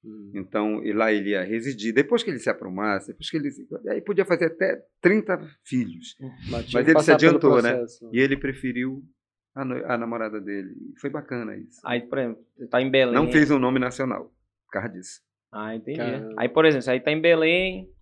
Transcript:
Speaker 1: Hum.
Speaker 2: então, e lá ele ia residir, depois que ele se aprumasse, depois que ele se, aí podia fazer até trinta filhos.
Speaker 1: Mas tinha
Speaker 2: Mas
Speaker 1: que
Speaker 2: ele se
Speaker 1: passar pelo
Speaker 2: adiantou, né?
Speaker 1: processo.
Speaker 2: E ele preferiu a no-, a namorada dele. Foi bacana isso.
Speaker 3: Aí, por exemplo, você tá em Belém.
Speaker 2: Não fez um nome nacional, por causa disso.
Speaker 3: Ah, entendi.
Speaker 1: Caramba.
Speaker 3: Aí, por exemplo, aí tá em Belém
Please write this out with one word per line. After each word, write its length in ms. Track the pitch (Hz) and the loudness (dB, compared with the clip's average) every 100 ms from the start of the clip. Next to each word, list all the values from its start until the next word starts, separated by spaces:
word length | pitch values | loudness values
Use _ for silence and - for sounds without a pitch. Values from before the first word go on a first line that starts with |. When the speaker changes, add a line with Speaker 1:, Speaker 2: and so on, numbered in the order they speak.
| 110 | -18
Speaker 1:
Hum. 240 | 107 101 101 | -18 -12 -10
Speaker 2:
então, 500 | 95 110 107 107 - | -6 -2 -2 -2 -2
e 80 | |
lá 180 | 107 110 | 0 2
ele 200 | 107 101 | 2 0
ia 100 | 101 | -2
residir, 500 | 92 113 123 117 110 | -2 -4 -6 -6 0
depois 300 | 113 139 233 | 2 2 0
que 80 | 226 | -2
ele 80 | 131 | -4
se 100 | - | -4
aprumasse, 600 | - 98 92 107 98 - | -4 -6 -4 -2 -2 -6
depois 200 | - 165 | -14 -8
que 100 | 160 | -6
ele 120 | 143 | -6
se, 180 | - - - - | -10 -14 -12 -6
aí 120 | - | -6
podia 220 | - 196 | -2 -2
fazer 220 | 208 170 170 | 0 0 0
até 340 | 165 190 - _ _ | 0 -2 -2 _ _
trinta 340 | 180 214 202 180 156 _ | 2 2 0 -4 -6 _
filhos. 520 | - 127 110 123 - - | -4 -4 -2 -8 -18 -18
Speaker 1:
Mas 100 | 135 131 | -18 -14
tinha 120 | - | -8
Speaker 2:
Mas 140 | 123 117 | -8 -2
Speaker 1:
que 80 | 120 | 2
Speaker 2:
ele 80 | 135 | 6
se 80 | |
Speaker 1:
passar 240 | 156 160 151 | 6 6 8
pelo 120 | 160 | 8
Speaker 2:
adiantou, 300 | 165 143 123 | 6 6 6
né? 100 | 117 | 4
Speaker 1:
processo. 360 | 123 117 - 117 | 0 -4 -10 -4
Speaker 2:
E 60 | 113 | 2
ele 180 | 135 135 | 2 2
preferiu 680 | 135 135 131 120 127 135 - _ _ _ _ 135 | -4 -6 -6 -4 -6 -6 -16 _ _ _ _ -10
a 100 | 131 | -6
no-, 180 | 123 | -6
a 140 | - 120 | -4 -4
namorada 420 | 117 117 110 107 | -4 -6 -6 -8
dele. 360 | 101 101 95 - - - | -8 -10 -10 -14 -18 -12
Foi 80 | 143 | -10
bacana 480 | 147 139 123 110 101 | -10 -8 -10 -8 -12
isso. 240 | - _ | -16 _
Speaker 3:
Aí, 180 | - 123 | -4 -4
por 180 | 120 139 | -4 -4
exemplo, 260 | 120 110 _ _ | -4 -8 _ _
você 120 | 120 | -2
tá 120 | 127 | 0
em 120 | 135 | 4
Belém. 240 | 135 127 123 | 4 4 4
Speaker 2:
Não 160 | 160 | 4
fez 180 | 151 139 | 4 4
um 80 | 143 | 4
nome 220 | 127 131 | 2 0
nacional, 460 | 123 - 131 98 - _ _ _ _ | -2 -4 -4 -6 -10 _ _ _ _
por 60 | |
causa 160 | 101 110 | -6 -6
disso. 320 | 92 92 - _ _ _ | -10 -18 -20 _ _ _
Speaker 3:
Ah, 240 | 104 110 113 | -12 -10 -10
entendi. 220 | 110 151 | -10 -6
Speaker 1:
Caramba. 380 | 120 - 110 107 | -6 -6 -10 -4
Speaker 3:
Aí, 120 | 120 | 0
por 160 | 156 160 | 4 4
exemplo, 220 | 139 123 | 4 0
aí 80 | 127 | 0
tá 120 | 127 | 0
em 80 | 151 | 2
Belém 680 | 165 165 160 180 185 185 185 - | 4 4 4 2 0 -6 -14 -20